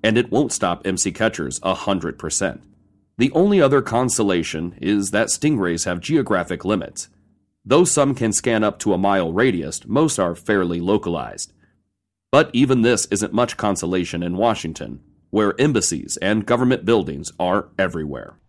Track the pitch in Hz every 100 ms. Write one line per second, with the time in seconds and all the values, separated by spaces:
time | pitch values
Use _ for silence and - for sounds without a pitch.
0 | 110 110 120 110 135 - 92 87 98 95
1 | 95 87 113 - 71 - 92 90 - 95
2 | 82 - 82 - 95 - _ _ _ _
3 | _ - 135 160 202 202 139 139 - 117
4 | 127 - 101 90 82 78 85 - 82 104
5 | 98 101 113 - 151 135 90 82 - 87
6 | - 160 - 95 85 85 90 104 - -
7 | - _ _ _ _ _ - 143 180 -
8 | 139 131 117 101 - 110 107 - 107 90
9 | 98 98 82 90 131 90 76 - 113 123
10 | 160 - 90 87 - 101 87 85 87 104
11 | 90 82 57 - - _ _ _ _ _
12 | _ _ _ 139 156 120 131 131 117 113
13 | - 98 107 107 120 - 104 95 90 92
14 | 85 85 87 90 113 101 80 82 57 -
15 | _ _ _ 101 104 - 147 117 - 78
16 | - - 95 107 101 120 127 131 92 113
17 | 80 71 - - 90 98 - - 92 85
18 | 76 65 50 -